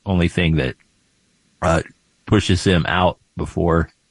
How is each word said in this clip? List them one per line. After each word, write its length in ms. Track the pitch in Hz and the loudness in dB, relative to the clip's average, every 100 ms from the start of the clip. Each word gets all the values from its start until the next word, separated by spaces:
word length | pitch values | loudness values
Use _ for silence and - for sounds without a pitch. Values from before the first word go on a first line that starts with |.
| - | -4
only 220 | 90 85 | 0 0
thing 280 | - 87 78 | 0 0 0
that, 200 | 65 - _ _ _ _ _ _ _ - | -2 -8 _ _ _ _ _ _ _ -6
uh, 220 | - - - _ _ _ | -2 -2 -4 _ _ _
pushes 400 | - 107 - 90 | 0 0 2 0
him 220 | 101 87 78 | 2 0 0
out 320 | 90 90 - _ - | 0 0 -2 _ -10
before, 540 | 76 - 82 82 80 _ _ | -8 -2 0 0 -2 _ _